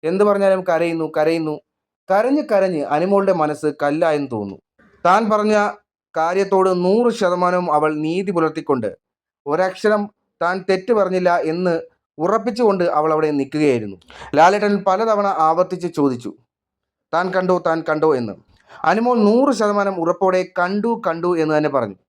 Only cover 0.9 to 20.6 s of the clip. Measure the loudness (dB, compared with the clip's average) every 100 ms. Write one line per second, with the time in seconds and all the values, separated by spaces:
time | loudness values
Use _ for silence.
0.9 | -2 -4 0 0 0 -2 -6 _ _ _
1.9 | _ _ 0 2 0 0 0 2 -2 -2
2.9 | -2 2 2 2 0 0 -2 -4 -2 -2
3.9 | 0 0 0 -4 -6 -8 -12 _ _ _
4.9 | _ 2 2 2 0 2 2 0 -6 _
5.9 | _ _ -4 -2 0 0 2 2 2 2
6.9 | 2 2 0 -2 0 0 0 0 0 0
7.9 | -2 -4 -4 -2 -2 -2 -4 -2 -2 -2
8.9 | -10 _ _ _ _ -6 -2 -2 0 0
9.9 | 0 -4 _ _ _ -4 -4 -2 -2 0
10.9 | 0 2 0 2 0 0 -2 -2 -2 -6
11.9 | _ _ -6 -2 0 -2 0 0 2 0
12.9 | 0 0 0 0 -2 -2 0 2 2 -2
13.9 | -14 _ -20 -4 4 6 6 0 0 0
14.9 | 0 2 0 0 2 2 2 0 -2 -6
15.9 | 0 0 -2 -10 -16 _ _ _ _ _
16.9 | _ _ -2 0 -2 0 0 0 -2 -2
17.9 | 0 2 2 -2 -10 _ _ _ -4 0
18.9 | 2 2 2 4 4 2 0 0 0 -2
19.9 | -2 -2 0 0 0 -2 -2